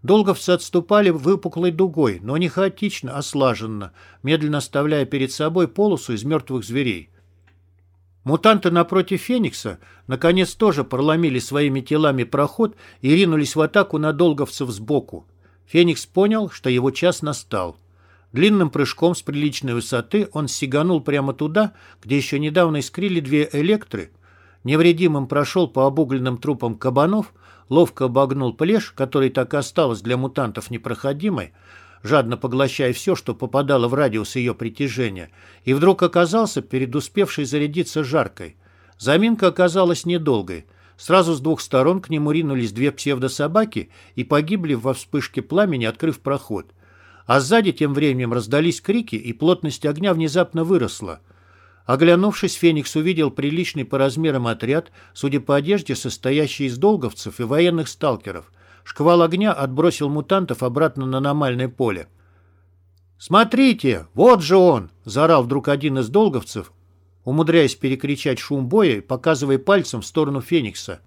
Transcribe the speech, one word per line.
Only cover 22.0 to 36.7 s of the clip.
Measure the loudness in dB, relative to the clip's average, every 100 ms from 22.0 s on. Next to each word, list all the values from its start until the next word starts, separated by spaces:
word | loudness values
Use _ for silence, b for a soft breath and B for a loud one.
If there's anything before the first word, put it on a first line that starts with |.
где | -2 -2
ещё | 0 -4
недавно | 0 2 2 0
искрили | -4 -4 -2 -2
две | 0 0 0
электры – | 0 0 0 -2 -12 -12 _ b b b b
невредимым | -2 4 4 4 2 0 -2
прошёл | -2 0 0 0
по | 2 2
обугленным | 2 0 0 -2 -4
трупам | -4 -4 -4 -4
кабанов, | -2 2 2 0 -4 b b b b
ловко | 4 4 2
обогнул | 0 2 0 0 -4
плешь, | -2 0 0 -2
которая | -6 -4 0 0
так | 0 -2
и | -4
осталась | -2 0 0 -2
для | -4 -4
мутантов | -2 -4 -6 -6 -10
непроходимой, | -10 -8 -6 -6 -4 -4 -4 -8 b b b b b
жадно | 0 2 2 -4
поглощая | -4 0 0 0 -2
всё, | 0 -2 -2
что | -4
попадало | -8 -2 -2 2 2 2
в |
радиус | 2 0 0 -4 -4
её | -4
притяжения, | -4 -8 -4 -6 -2 -4 -4 -14 b b b
и | -2
вдруг | 4 4 4
оказался | 2 2 2 2 0 -4
перед | -6